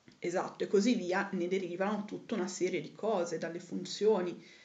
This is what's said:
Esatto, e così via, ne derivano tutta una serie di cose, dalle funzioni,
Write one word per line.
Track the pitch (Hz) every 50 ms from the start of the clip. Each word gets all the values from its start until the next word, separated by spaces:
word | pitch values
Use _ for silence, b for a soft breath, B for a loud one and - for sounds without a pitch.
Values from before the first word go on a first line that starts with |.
| _ - - - -
Esatto, | 175 170 185 151 - - - 180
e |
così | - 214 202 208 254 233
via, | 190 180 170 180 196 196 - 196
ne | 180 170 175
derivano | 185 190 185 170 170 185 190 202 214 202 202
tutta | - - - - - 226
una | 196 180 190
serie | - - 175 180 190 156 156
di | - -
cose, | - - 220 220 180 170 170 156 165
dalle | 175 165 170 170
funzioni, | - - 196 185 180 - - - 202 214 214 185 180 175 170 b b b b b b